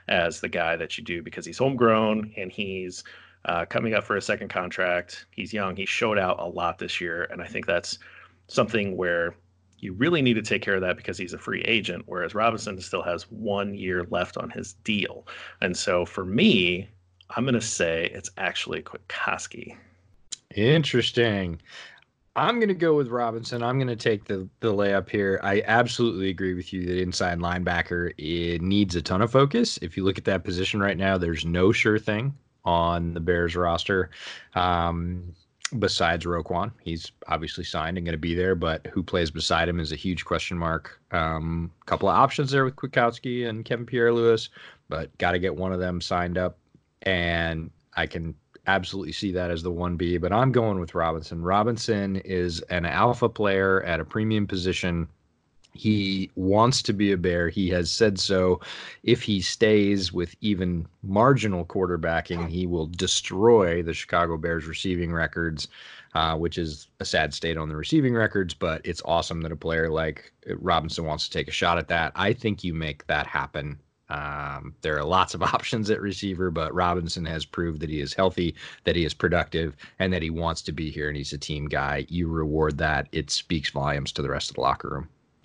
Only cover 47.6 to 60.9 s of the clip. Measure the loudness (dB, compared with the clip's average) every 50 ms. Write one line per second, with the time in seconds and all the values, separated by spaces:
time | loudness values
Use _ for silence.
47.6 | -6 -10 -14 _ _ _ -4 -4 -4 -2 -4 -6 -6 -6 -8 -10 _ _ _ -6
48.6 | 0 2 2 2 2 -2 -8 -8 -8 -8 -8 -4 -4 -2 -2 -2 -2 -2 -2 -2
49.6 | -2 -4 -2 -2 -2 -2 0 0 0 0 0 0 2 2 4 4 4 6 4 4
50.6 | 2 2 0 -2 -4 -4 -2 0 0 0 0 -2 -6 -8 -8 -4 0 2 4 4
51.6 | 4 2 0 -2 -2 0 0 0 0 0 -2 -4 -4 -2 -2 0 0 0 -2 -6
52.6 | -6 -2 -2 0 0 0 2 4 4 4 4 4 2 0 2 2 2 2 4 4
53.6 | 4 4 4 4 2 0 -2 -2 -2 -2 -2 0 0 2 2 2 2 0 0 -2
54.6 | 0 0 0 0 0 0 0 0 -2 -4 -8 _ _ _ _ _ _ _ _ _
55.6 | _ _ _ -2 2 2 2 2 2 0 0 -2 -4 -4 -4 -2 2 4 6 6
56.6 | 6 6 4 2 0 0 0 2 4 4 4 2 2 2 2 2 2 0 0 0
57.6 | 0 2 2 2 0 0 2 4 4 4 4 2 0 2 4 4 6 4 4 2
58.6 | 0 -12 -14 -12 -14 -16 -16 -4 2 2 2 4 4 0 0 0 0 -2 2 4
59.6 | 4 6 6 6 6 4 4 2 0 -2 -2 -4 -4 -4 -6 -4 0 0 0 2
60.6 | 0 0 0 -2 -4 -6